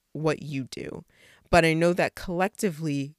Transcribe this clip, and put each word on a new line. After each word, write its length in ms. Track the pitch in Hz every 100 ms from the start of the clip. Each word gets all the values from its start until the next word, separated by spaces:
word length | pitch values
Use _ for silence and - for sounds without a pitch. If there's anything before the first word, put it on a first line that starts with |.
| _
what 280 | 143 156 -
you 240 | 151 135 123
do. 380 | - - - - _ - _ -
But 160 | 175 165
I 80 |
know 200 | 160 170
that 220 | 175 156 -
collectively 1000 | - 175 190 - 208 147 160 143 139